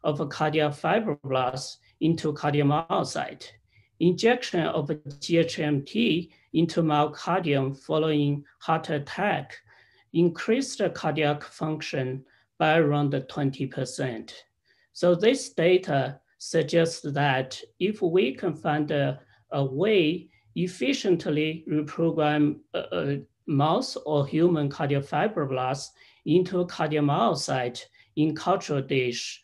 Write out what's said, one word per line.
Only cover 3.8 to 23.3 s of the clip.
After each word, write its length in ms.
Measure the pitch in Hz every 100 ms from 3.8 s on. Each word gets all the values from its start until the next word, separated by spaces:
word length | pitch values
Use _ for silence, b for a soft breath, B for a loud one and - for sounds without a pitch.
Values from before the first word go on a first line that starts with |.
| _ -
Injection 680 | 170 180 220 247 - 180 156
of 260 | 160 143 151 143 143
G 180 | - 165
H 220 | 165 -
M 240 | 151 143
T 480 | 143 214 226 165 175 b b
into 280 | 156 165 170
myocardium 960 | 160 147 147 151 - 180 170 139 135 139
following 680 | - 156 156 151 143 143 143 b
heart 300 | - 165 165
attack 680 | 151 143 - 202 160 143 - _ b b b b
increased 680 | 160 175 170 - 226 269 -
the 100 | 190
cardiac 540 | - 165 151 147 147
function 800 | - - 156 156 156 147 127 131 b b b -
by 220 | 156 160
around 320 | 151 147 143 139 135
twenty 360 | - 139 131 131
percent. 760 | - 131 - 131 113 - - - _ _ _ _
So 240 | - 175 175
this 360 | 214 269 -
data 680 | - 170 180 185 139 131 139 _ _
suggests 640 | - 160 143 170 165 -
that 600 | 147 143 143 131 135 - - -
if 220 | 190 214
we 320 | 180 180 240
can 220 | 269 190 143
find 360 | 170 147 147
a, 280 | 147 139 139 b b b
a 120 | 143
way 640 | 135 131 196 208 156 175 - b b -
efficiently 1080 | 180 - 254 277 208 175 185 151 156 160 -
reprogram 880 | 151 147 - 165 160 151 151 147 - _
a, 60 | -
a 420 | - 180 147 143 -